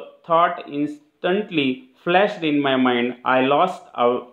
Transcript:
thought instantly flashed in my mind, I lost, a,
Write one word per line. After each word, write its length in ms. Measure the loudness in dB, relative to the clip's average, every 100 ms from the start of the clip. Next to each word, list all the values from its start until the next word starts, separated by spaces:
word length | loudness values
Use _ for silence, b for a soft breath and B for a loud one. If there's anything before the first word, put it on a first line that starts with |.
| -6 -14 -2
thought 500 | 0 0 -2 -10 -6
instantly 920 | -6 -8 _ _ -4 -2 -2 -2 -2 -4 -10 _ 0
flashed 420 | 2 2 -2 -2
in 100 | 0
my 200 | 2 2 2
mind, 240 | 2 -2 -4
I 220 | 0 2 2
lost, 420 | 2 0 -2 -10
a, 140 | 0 0 0 -6